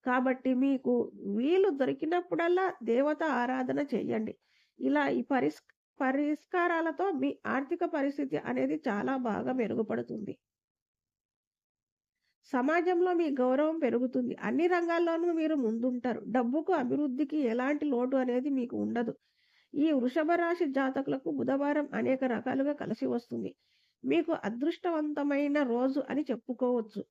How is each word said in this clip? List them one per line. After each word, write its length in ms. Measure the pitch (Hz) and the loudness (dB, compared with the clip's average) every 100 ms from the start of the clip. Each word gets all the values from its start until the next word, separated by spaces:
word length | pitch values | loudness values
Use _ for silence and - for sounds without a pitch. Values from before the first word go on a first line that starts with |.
| - | 0
కాబట్టి 480 | 254 262 254 262 | 0 2 0 0
మీకు 580 | 247 277 269 - 247 - 196 196 202 | 2 2 2 2 0 0 -6 -6 -2
వీలు 320 | 262 370 392 | 2 4 4
దొరికినప్పుడల్లా 1040 | 277 269 277 320 349 359 320 339 359 381 370 | 2 -2 0 0 -2 0 -2 2 2 0 -4
దేవత 400 | 226 233 285 302 | 0 2 2 0
ఆరాధన 540 | 320 247 240 262 254 269 | 0 0 0 -2 -2 -2
చేయండి. 540 | 285 233 226 226 220 - _ _ _ _ | -2 -2 -2 -2 -4 -8 _ _ _ _
ఇలా 300 | 262 285 277 | 0 2 2
ఈ 140 | 254 | -2
పరిస్-, 400 | 240 262 277 - _ _ _ _ | 0 0 0 -4 _ _ _ _
పరిష్కారాలతో 1080 | 262 277 294 302 _ 370 349 330 330 311 381 | 0 0 0 -2 _ 0 2 2 0 0 -2
మీ 280 | 302 277 - 214 | 0 -2 -2 -2
ఆర్థిక 380 | 240 277 339 | -2 -2 -2
పరిస్థితి 520 | 339 330 277 277 277 - | -2 0 -2 -2 -2 -2
అనేది 380 | - 254 262 | -2 0 0
చాలా 420 | 302 269 208 247 269 | 0 -2 -2 0 -2
బాగా 360 | 240 208 247 | 0 -2 -2
మెరుగుపడుతుంది. 840 | 254 220 220 214 226 240 220 208 - _ _ _ _ _ _ _ _ _ _ _ _ _ _ _ _ _ _ _ _ - | -2 0 -2 -2 -4 -4 -8 -8 -12 _ _ _ _ _ _ _ _ _ _ _ _ _ _ _ _ _ _ _ _ -6
సమాజంలో 640 | 254 262 330 339 349 359 | -2 0 0 2 2 2
మీ 160 | 349 330 | 2 0
గౌరవం 480 | 269 254 262 311 320 | 2 2 4 2 0
పెరుగుతుంది. 560 | 269 233 254 254 247 - | 0 0 0 0 -2 -4
అన్ని 300 | 208 254 339 | -2 2 2
రంగాల్లోనూ 680 | 349 339 339 339 330 349 | 2 2 2 2 2 0
మీరు 220 | 330 311 | 2 0
ముందుంటారు. 680 | 311 233 226 254 247 240 220 196 | 2 0 0 -2 -2 -4 -4 -2
డబ్బుకు, 440 | 240 240 285 311 | 0 2 0 0
అభివృద్ధికి 680 | 339 247 269 294 254 285 302 | 0 0 0 0 -2 -2 0
ఎలాంటి 460 | 254 233 254 294 | 0 0 0 0
లోటు 320 | 294 240 254 269 | 0 0 2 0
అనేది 340 | 254 247 285 | 2 0 0
మీకు 260 | 269 240 214 | -2 -2 -2
ఉండదు. 380 | 208 226 240 - _ _ _ _ _ | -2 -2 -2 -6 _ _ _ _ _
ఈ 180 | 294 311 | 0 2
వృషభ 380 | 285 240 320 311 | 4 2 0 2
రాశి 340 | 339 339 349 330 | 2 2 0 0
జాతకులకు 640 | 269 269 269 277 269 330 | 0 0 -2 -4 -4 -4
బుధవారం 580 | 277 240 269 285 294 294 | -2 0 0 2 0 -2
అనేక 300 | - 247 262 | -2 0 0
రకాలుగా 480 | 262 226 262 262 277 | 0 -2 -2 0 0
కలిసి 340 | 294 285 226 262 | -2 -4 -4 -2
వస్తుంది. 440 | 240 - 233 196 - _ _ _ _ | -2 -4 -8 -8 -10 _ _ _ _
మీకు 280 | 254 311 330 330 | 0 0 2 -2
అదృష్టవంతమైన 1160 | 202 233 294 349 359 330 302 294 285 277 294 294 | -2 -2 -2 -2 -2 0 -2 -2 0 2 2 2
రోజు 380 | 262 233 262 269 - | 2 2 2 0 0
అని 140 | 262 | -2
చెప్పుకోవచ్చు. 800 | 302 226 - 240 247 247 220 208 - | -2 -4 -4 -2 0 0 -2 -8 -10